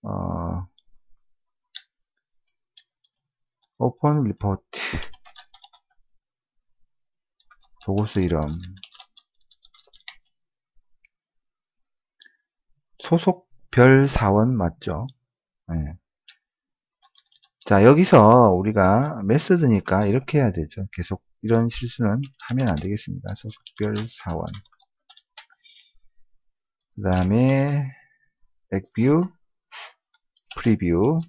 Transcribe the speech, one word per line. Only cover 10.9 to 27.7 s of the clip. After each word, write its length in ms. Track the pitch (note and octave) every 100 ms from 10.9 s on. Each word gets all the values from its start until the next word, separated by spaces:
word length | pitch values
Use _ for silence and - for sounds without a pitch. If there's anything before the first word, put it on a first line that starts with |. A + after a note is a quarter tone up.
| _ _ _ _ _ _ _ _ _ _ _ _ _ - _ _ _ _ _ _ _
소속별 1080 | - E3+ - F3+ _ - - - B2+ C3+ C#3
사원 500 | - G#2+ G2+ A#2 B2+
맞죠? 500 | F2+ - - E2 B2+ - _ _ _ _ -
네. 260 | E2 D2 E2+ _ _ _ - _ _ _ _ _ _ _ _ _ _ _ _ -
자, 180 | G2+
여기서 680 | A2 D3 F#3 D#3 G#2+ A#2+ A2+
우리가 680 | F#2 G2 G#2+ F#2 G#2 D3 D3+
메소드니까 840 | G2 C3+ - F3+ D3 G#2+ - F#2+ G#2
이렇게 320 | A#2 C3+ D3+
해야 120 | B2+
되죠. 340 | F2 D#2 - F#2+
계속 300 | - F2+ F#2+ _ _
이런 260 | G#2+ A2+ A#2
실수는 520 | - B2 - A2+ A2+ C#3 _ -
하면 200 | B2+ B2+
안 80 | D#2+
되겠습니다. 520 | F#2 G#2 - F#2 F#2+ G2
소속별 720 | A2 - - _ G#2 G#2 A2+ -
사원. 240 | - E2 E2 G2 _ _ _ _ _ - _ - - _ - - _ _ _ _ - _ _ _ _ _ _ -
그 60 |
다음에 840 | G2 F#2 F2+ G#2+ C3 C3+ C#3